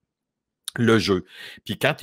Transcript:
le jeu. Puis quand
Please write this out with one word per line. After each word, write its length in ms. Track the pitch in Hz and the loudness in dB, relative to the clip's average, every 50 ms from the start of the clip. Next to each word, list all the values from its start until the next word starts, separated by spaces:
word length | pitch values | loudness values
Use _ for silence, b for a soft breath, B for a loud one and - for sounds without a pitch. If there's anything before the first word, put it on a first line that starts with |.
| _ _ _ _ _ _ _ _ _ _ _ _ _ - - | _ _ _ _ _ _ _ _ _ _ _ _ _ -12 -4
le 220 | - 120 113 113 113 | -2 2 4 4 2
jeu. 260 | 90 95 98 90 90 B B B B B B B _ | 2 2 0 -2 -2 B B B B B B B _
Puis 140 | - 107 - | -10 -6 -2
quand 160 | - 135 151 - | -2 -2 0 0